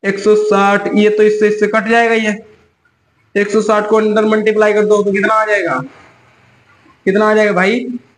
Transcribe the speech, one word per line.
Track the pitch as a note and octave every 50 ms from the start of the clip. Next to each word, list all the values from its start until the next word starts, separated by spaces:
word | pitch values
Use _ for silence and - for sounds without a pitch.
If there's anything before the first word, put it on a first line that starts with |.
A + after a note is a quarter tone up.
| -
एक | G3 G3 G3
सौ | - G#3+ G#3+ G#3+
साठ, | G#3 - G#3 G3 G3 G3 G3+ G3+ G3+ - -
ये | G3+ G#3 G#3+
तो | G#3 G#3+ G#3+
इससे, | G#3+ G#3 G#3 G#3+ G#3
इससे | G#3 G#3 G#3+ G#3
कट | G#3+ A3 G3+ G#3+
जाएगा | A3+ A#3 A#3 A3+ A3+
ये। | A3+ A3+ G#3+ G#3 G3+ - - - _ _ _ _ _ _ _ _ _ _ _ _ _ _ _ _
एक | G3+ G3+ G3+
सौ | - A3 G3+
साठ | - A3 G#3 G#3 G#3
को | A3 G#3+
अंदर | G#3+ G#3+ G#3 A3 G#3+
मल्टीप्लाई | G#3+ A3 A3 G#3 A3 G#3+ G#3+ G#3+ G#3 G#3
कर | G#3 G#3
दो | G3+ G#3 G#3 G3+
तो | G3+
कितना | G3 G3+ G3 G#3+ A3
आ | A3 A3
जाएगा? | G#3+ G#3 G3+ F#3 D#3+ C#3 B2+ C3+ - - - - - _ _ _ _ _ _ _ _ _ _ _ _ _ _ _ _ _ _ _
कितना | F#3+ F#3+ G#3 G#3+ G#3+
आ | G#3+
जाएगा | G#3+ G#3+ G#3 G3+
भाई? | F3+ F#3 G3 A3+ B3 B3+ B3 B3 A#3+ _ _ _